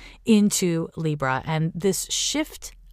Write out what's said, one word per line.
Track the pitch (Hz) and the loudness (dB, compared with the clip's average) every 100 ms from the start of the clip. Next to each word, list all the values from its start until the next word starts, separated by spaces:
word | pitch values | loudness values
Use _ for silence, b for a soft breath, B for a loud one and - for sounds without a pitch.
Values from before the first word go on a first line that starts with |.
| B B | B B
into | - 214 208 - 180 165 165 - | 4 4 4 2 0 0 -4 -4
Libra. | 160 147 135 131 | -4 -2 0 -2
And | - 160 160 | -2 -2 -2
this | 170 196 180 - | 0 -2 0 -2
shift | - - 285 311 - - - - | -4 -2 -2 -4 -8 -16 -18 -10